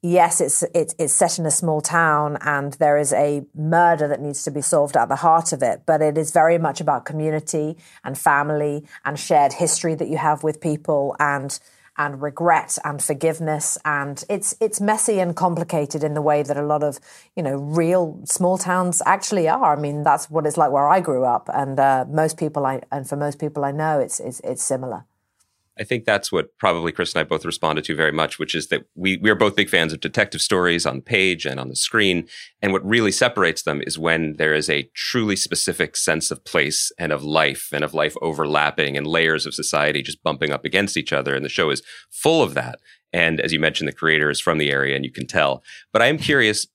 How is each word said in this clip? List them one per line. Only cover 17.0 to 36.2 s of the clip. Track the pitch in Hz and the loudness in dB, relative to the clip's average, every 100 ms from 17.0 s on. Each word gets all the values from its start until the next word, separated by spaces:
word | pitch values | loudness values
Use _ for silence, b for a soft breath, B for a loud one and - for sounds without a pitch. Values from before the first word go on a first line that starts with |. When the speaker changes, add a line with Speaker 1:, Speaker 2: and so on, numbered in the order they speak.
| B B B - | B B B -6
Speaker 1:
you | |
know, | 151 139 | -4 -4
real | 143 160 165 185 165 180 - | -2 0 2 2 0 -4 -6
small | - 180 185 | 0 2 0
towns | 180 180 180 170 - | 0 0 0 0 2
actually | 196 - 202 160 | 2 2 0 2
are. | 254 214 147 | 4 2 2
I | |
mean, | 147 147 | 0 0
that's | 151 143 - | 2 2 2
what | 156 151 | -2 0
it's | 147 | 2
like | 143 | 2
where | 135 143 | 4 4
I | 185 | 4
grew | 165 127 127 | 2 0 2
up. | 120 - | 0 -2
And, | 135 139 135 | -4 -2 2
uh, | 135 131 127 | 4 4 0
most | 156 156 160 | 0 0 0
people | 156 156 135 | -4 0 -2
I, | 135 - | -2 -6
and | 143 131 | -8 -6
for | 143 | -4
most | 147 147 | -4 -4
people | 151 151 | -8 -4
I | 143 | -4
know, | 143 156 151 | -2 0 0
it's, | 123 - | 0 -4
it's, | - 131 | -8 -10
it's | - 127 | -8 -6
similar. | - 131 127 104 - _ _ _ _ _ _ - | -4 -4 -4 -10 -14 _ _ _ _ _ _ -14
Speaker 2:
I | |
think | 107 123 | -6 -4
that's | 113 101 - | 0 0 0
what | 90 76 _ | -2 -2 _
probably | 98 85 82 | 0 0 -2
Chris | 80 85 85 | -2 -2 -2
and | |
I | |
both | 76 80 82 | 0 -2 -4
responded | 78 80 78 76 | -2 -2 -2 -4
to | 76 | 0
very | 78 | 0
much, | 78 76 - | 2 -2 -4
which | 80 | -6
is | 82 - | -6 -2
that | 80 - | -6 -6
we, | - 95 92 | -6 -4 0
we | 107 | 2
are | 104 | 4
both | 107 98 | 2 2
big | 98 | 2
fans | 92 82 | 2 2
of | 78 | -2
detective | - - 101 95 | -4 -2 -2 -2
stories | - 95 87 85 80 | 0 2 2 2 0
on | 67 | -4
the | |
page | - 107 95 85 71 | -2 0 2 0 -4
and | 65 | -6
on | 65 | -8
the | - | -6
screen. | - 113 101 87 - B B B | -2 2 2 2 -2 B B B
And | 104 | -2
what | 95 95 | 0 0
really | 117 107 | 2 2
separates | - 123 104 87 80 | 2 0 2 0 0
them | - 73 - | -4 -4 -6
is | 78 | -4
when | 82 82 82 76 | 0 0 0 0
there | 78 | 0
is | 78 76 | 2 0
a | 73 73 | -2 -2
truly | - - 127 107 95 | -10 -4 -2 -2 -2
specific | - 85 - 87 80 - | -2 -2 -4 -2 -4 -2
sense | - 80 | -2 0